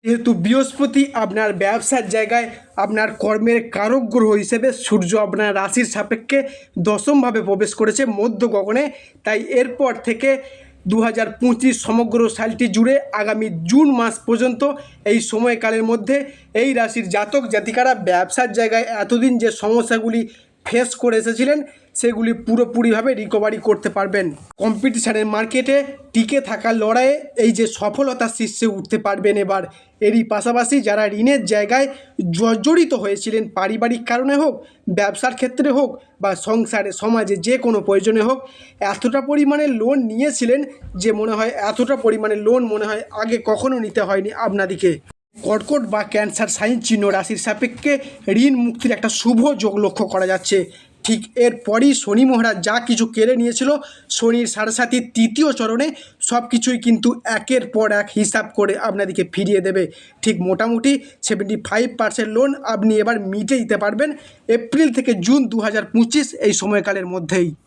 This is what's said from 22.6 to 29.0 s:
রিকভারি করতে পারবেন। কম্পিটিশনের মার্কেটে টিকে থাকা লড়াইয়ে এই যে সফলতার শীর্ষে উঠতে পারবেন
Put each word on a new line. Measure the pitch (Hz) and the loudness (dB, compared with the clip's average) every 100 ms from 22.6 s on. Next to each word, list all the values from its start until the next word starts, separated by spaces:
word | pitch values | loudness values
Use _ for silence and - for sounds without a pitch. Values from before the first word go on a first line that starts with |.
| 233 233 233 214 247 | 2 2 2 2 0
রিকভারি | 226 214 214 214 220 | -2 -2 0 0 0
করতে | 220 208 202 | 0 0 0
পারবেন। | 202 196 202 180 143 - - | -2 0 0 -2 -6 -20 -4
কম্পিটিশনের | 220 220 262 233 220 214 214 | -2 0 -2 0 -2 0 0
মার্কেটে | 214 220 254 247 277 277 - - | -2 0 -2 2 0 0 -12 -2
টিকে | 226 220 277 | 0 2 0
থাকা | 269 208 233 | -2 -4 0
লড়াইয়ে | 226 214 233 262 285 285 - | 0 2 4 4 2 -4 2
এই | 226 | 2
যে | 196 220 - | 2 -2 -2
সফলতার | 202 208 269 247 226 - | -4 0 -2 -2 -4 -4
শীর্ষে | 220 - 226 | -6 -2 -2
উঠতে | 190 185 | -2 -4
পারবেন | 220 | -4